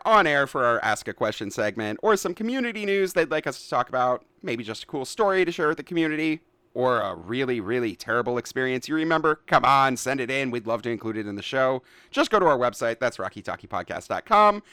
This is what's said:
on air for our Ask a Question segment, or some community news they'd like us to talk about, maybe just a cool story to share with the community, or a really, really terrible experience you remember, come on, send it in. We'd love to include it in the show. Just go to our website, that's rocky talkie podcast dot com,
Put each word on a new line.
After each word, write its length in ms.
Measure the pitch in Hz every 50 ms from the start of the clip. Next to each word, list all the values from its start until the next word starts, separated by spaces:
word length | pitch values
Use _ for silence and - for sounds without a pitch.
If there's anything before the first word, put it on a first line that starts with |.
| -
on 220 | 214 220 208 185
air 200 | 156 147 143 139
for 180 | 127 - 143 127
our 180 | 120 117 110 -
Ask 240 | 107 107 - - 110
a 40 | 101
Question 380 | - 120 107 107 - 107 95
segment, 480 | - - 110 104 98 117 110 104 107 - -
or 140 | 214 214
some 180 | 196 - 185 175
community 520 | - 214 226 254 269 247 233 220 214 208
news 260 | 202 196 196 190 185 -
they'd 160 | 180 165 139 156
like 140 | 156 147 147
us 140 | 131 - -
to 60 | -
talk 200 | - 123 123 -
about, 360 | - 127 123 127 127 - - _ _ _ -
maybe 200 | 180 120 117 117
just 200 | 104 110 - -
a 20 |
cool 180 | - - 147 131
story 400 | - - - 220 202 190 185 185
to 80 | 170 170
share 160 | - 165 151
with 80 | 160
the 60 | 160 147
community, 580 | - 180 170 165 156 151 151 156 160 156 156 _ _ _ _ _ _ -
or 260 | 120 127 127 123 113 104
a 120 | 98 90
really, 460 | 85 82 92 117 127 135 127 127 117
really 340 | 98 95 120 127 120 110 92
terrible 440 | - - - 110 120 117 120 123 123
experience 500 | 117 - - 131 131 127 127 127 - -
you 60 | 151
remember, 460 | 160 160 165 165 160 156 156 156 - _
come 180 | - 175 139 127
on, 300 | 127 139 139 135 135 127 117
send 220 | - 127 135 135
it 100 | 127 117
in. 200 | 131 135 139 127
We'd 160 | 120 120 104
love 140 | 113 113 113 -
to 80 | 120
include 280 | 117 104 - 113 107 107
it 80 | 104
in 100 | 104 101
the 60 | 101 98
show. 400 | - - 131 131 131 135 127 - _ - - - _
Just 200 | - 269 302 -
go 80 | - 208
to 80 | 185
our 100 | 165 143
website, 420 | 123 123 120 107 - 123 117 117 -
that's 200 | 127 120 - -
rocky 240 | 92 92 - 107 98
talkie 260 | - 87 - - -
podcast 400 | - 92 90 - 85 85 - -
dot 160 | 104 90 -
com, 380 | - 220 208 208 208 208 208 - _